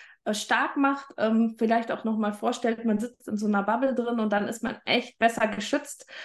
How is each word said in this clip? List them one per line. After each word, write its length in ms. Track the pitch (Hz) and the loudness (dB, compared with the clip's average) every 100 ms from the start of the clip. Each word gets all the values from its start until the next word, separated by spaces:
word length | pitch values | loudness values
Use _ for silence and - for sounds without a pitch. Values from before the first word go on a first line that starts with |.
| - - - | -20 -10 -6
äh, 80 | |
stark 420 | 208 - 240 294 - | -4 0 2 2 2
macht, 360 | 277 277 - - | 2 0 -6 -2
ähm, 380 | 220 220 226 226 | 2 4 2 2
vielleicht 340 | 220 226 233 | 2 2 0
auch 120 | - | -4
noch 140 | 220 220 | -2 -2
mal 160 | 208 | -2
vorstellt, 500 | 208 226 247 233 220 226 | -2 -4 -2 -2 0 0
man 140 | 208 | 0
sitzt 280 | 240 - - | -2 -10 -8
in 100 | 214 | -2
so 100 | 208 | 0
einer 160 | 202 | 2
Bubble 320 | 196 233 269 240 | 2 2 2 0
drin 240 | 233 233 | 0 0
und 140 | 214 | 0
dann 140 | 202 208 | 0 0
ist 160 | 226 | -4
man 140 | 226 - - | -6 -6 0
echt 320 | 247 - - | 0 0 2
besser 300 | 226 226 214 | 2 4 0
geschützt. 600 | 202 - 285 - - - - | -2 -2 -2 -2 -16 -18 -18